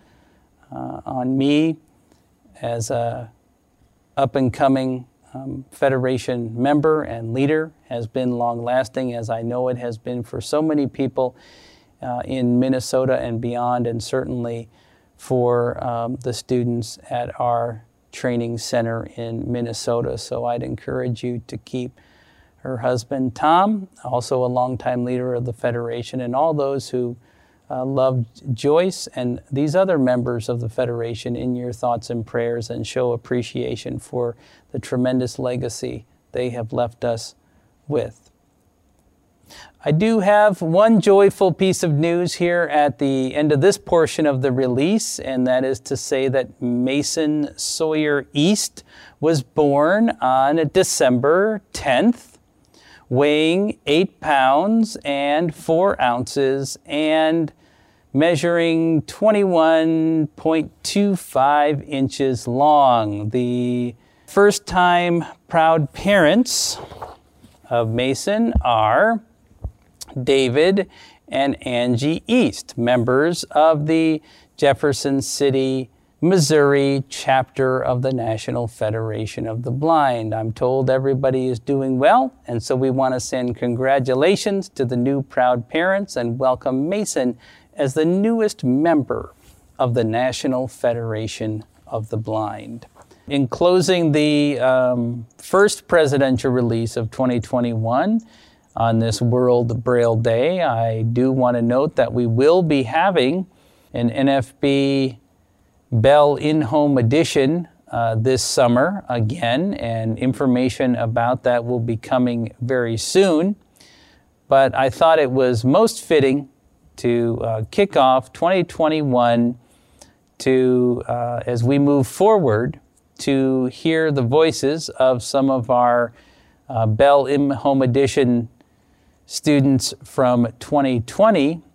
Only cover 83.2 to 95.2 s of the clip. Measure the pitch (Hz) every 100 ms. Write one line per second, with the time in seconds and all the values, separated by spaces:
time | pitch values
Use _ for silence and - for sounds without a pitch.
83.2 | - 131 123 113 123 120 131 139 131 131
84.2 | 160 202 214 196 185 - 123 123 127 139
85.2 | 135 - 123 123 113 156 180 196 202 127
86.2 | 120 120 131 127 139 131 151 202 208 151
87.2 | 123 117 - - _ - 139 147 160 185
88.2 | 220 233 214 - 127 131 165 156 131 110
89.2 | - - _ _ _ - 127 120 110 113
90.2 | 127 120 143 127 127 - 123 117 113 110
91.2 | 110 - 110 107 - _ - 117 110 110
92.2 | 110 110 107 107 113 117 - _ - _
93.2 | - 143 131 - 175 185 175 180 165 151
94.2 | 151 147 147 131 127 131 127 123 120 120